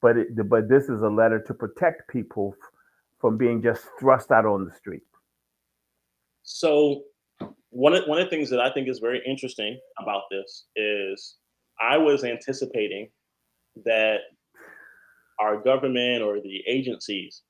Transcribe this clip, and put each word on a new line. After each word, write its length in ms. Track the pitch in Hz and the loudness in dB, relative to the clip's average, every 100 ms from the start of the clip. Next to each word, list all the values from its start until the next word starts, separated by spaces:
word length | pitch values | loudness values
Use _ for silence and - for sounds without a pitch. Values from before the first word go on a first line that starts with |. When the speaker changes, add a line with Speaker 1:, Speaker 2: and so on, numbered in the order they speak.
Speaker 1:
But 160 | 123 117 | 6 4
it, 320 | 104 113 101 | 2 -2 2
but 180 | 113 107 | 2 6
this 220 | 131 139 | 4 4
is 120 | 117 | 0
a 80 | 107 | 0
letter 300 | 107 113 110 | 4 4 2
to 140 | - | -4
protect 560 | 110 107 - 175 165 - | -10 -10 -2 -2 -2 -8
people 460 | 123 104 - 101 95 | -8 -8 -6 -6 -8
f-, 80 | - _ _ _ _ _ | -20 _ _ _ _ _
from 180 | 120 110 | -2 2
being 240 | 120 117 | 0 2
just 240 | 117 113 - - | 0 -2 -8 -2
thrust 340 | 131 131 - | 2 2 4
out 140 | 113 110 | 2 4
on 200 | 101 92 | 0 -4
the 80 | |
street. 300 | - - 87 _ _ _ _ _ _ _ _ _ _ _ _ _ _ | -12 -14 -14 _ _ _ _ _ _ _ _ _ _ _ _ _ _
Speaker 2:
So 600 | - - 165 147 147 143 143 _ _ _ - - _ | -18 -2 2 4 4 2 -6 _ _ _ -16 -16 _
one 240 | 123 139 | 2 4
of, 120 | 180 180 | 4 2
one 120 | 156 | 0
of 60 | 180 | 0
the 40 | |
things 200 | 160 143 | -2 -2
that 100 | 127 | 0
I 100 | 123 | 0
think 200 | 139 131 | 0 -6
is 100 | 127 | -4
very 220 | 113 123 127 | -4 -4 -4
interesting 540 | 131 131 - 104 131 - - | -6 -8 -8 -8 -10 -16 -12
about 260 | 107 101 - | -6 -6 -6
this 360 | 98 98 - _ - | -10 -10 -18 _ -6
is 600 | 107 104 98 98 - _ _ _ _ _ | -2 -2 -4 -8 -12 _ _ _ _ _
I 180 | 113 147 | 0 2
was 280 | 156 143 127 | 4 2 0
anticipating 840 | 117 - 135 127 117 104 95 110 _ _ _ _ _ _ - | -6 -6 -6 -6 -4 -4 -6 -12 _ _ _ _ _ _ -10
that 360 | 110 113 110 107 - _ _ _ - - - - _ _ _ - | -2 2 2 0 -6 _ _ _ -20 -20 -20 -20 _ _ _ -4
our 200 | 107 107 | -2 0
government 680 | 123 131 131 123 123 120 | 2 2 0 0 0 0
or 160 | 107 104 | -2 -4
the 240 | 101 95 - | -6 -10 -4
agencies 760 | 127 131 117 - 101 95 - _ | -2 -2 -8 -8 -8 -10 -18 _